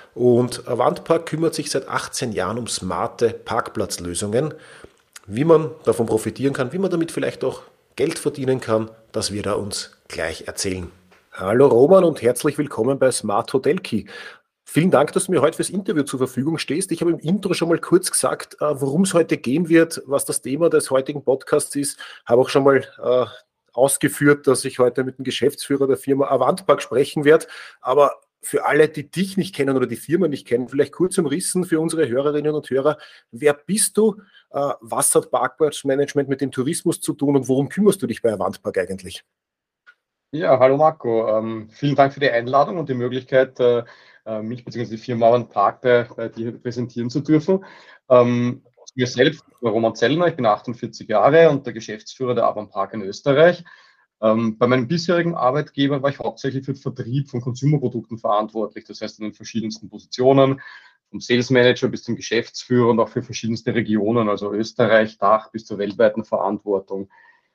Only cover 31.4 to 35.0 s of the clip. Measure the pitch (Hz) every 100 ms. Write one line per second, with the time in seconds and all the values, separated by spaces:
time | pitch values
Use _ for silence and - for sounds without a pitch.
31.4 | 185 185 175 160 160 160 139 120 143 147
32.4 | 147 151 - 131 139 147 - - _ 117
33.4 | 147 143 - 214 - - 220 220 - _
34.4 | _ 139 143 - 113 117